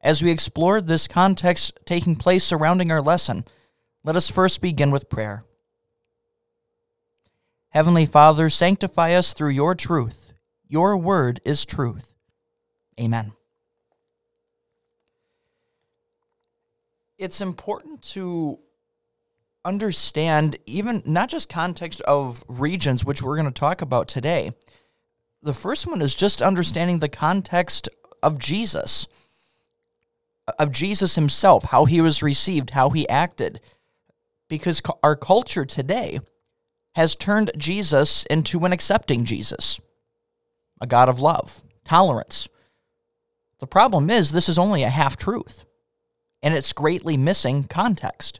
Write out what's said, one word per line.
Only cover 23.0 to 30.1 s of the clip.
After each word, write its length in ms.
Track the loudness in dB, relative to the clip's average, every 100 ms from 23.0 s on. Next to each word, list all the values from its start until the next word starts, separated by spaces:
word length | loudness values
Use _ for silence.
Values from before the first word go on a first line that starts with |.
which 180 | -2 -4
we're 140 | -4 -2
gonna 160 | -4
talk 300 | -2 -2 -2
about 260 | -2 -2 -2
today. 440 | -4 -2 -2 -4 -10 _ _ _ _ _ _ _ _
The 100 | -8
first 320 | -8 -4 -6 -4
one 160 | -4
is 140 | -4 0
just 260 | 0 2
understanding 580 | 2 2 0 0 0 0
the 100 | -2
context 800 | -2 0 0 0 -2 0 -2 -6 _ _ -2
of 160 | -2 -2
Jesus, 680 | -4 -2 -2 -4 -2 -2 -4 _ _ _ _ _ _ _ _ _ _